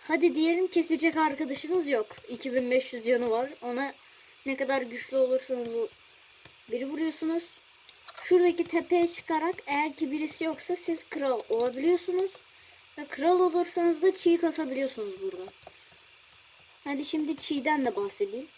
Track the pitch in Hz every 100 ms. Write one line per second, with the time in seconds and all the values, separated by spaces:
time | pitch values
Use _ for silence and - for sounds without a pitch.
0 | - 311 330 269 320 339 370 349 320 320
1 | 320 320 311 277 294 269 302 359 294 277
2 | 427 - - 247 262 247 247 254 254 240
3 | 226 247 240 220 262 302 240 247 277 -
4 | - - - - - 269 262 269 247 240
5 | - 262 254 262 262 254 233 233 220 -
6 | - - - - - - - 240 269 294
7 | 320 302 320 330 339 - _ - - -
8 | - - - 359 349 349 339 330 - 349
9 | 339 - - 320 330 370 - 285 302 285
10 | 302 294 302 - 320 311 - 349 - 330
11 | - 302 277 240 - 226 247 247 302 349
12 | - 359 381 - - - - - - -
13 | 294 - 311 359 359 330 349 - 339 320
14 | 359 370 349 339 339 320 294 262 269 247
15 | 208 190 190 180 185 - - - - -
16 | - - _ - _ - - - 294 277
17 | 285 311 302 302 - 285 254 302 254 196
18 | 202 - 202 220 302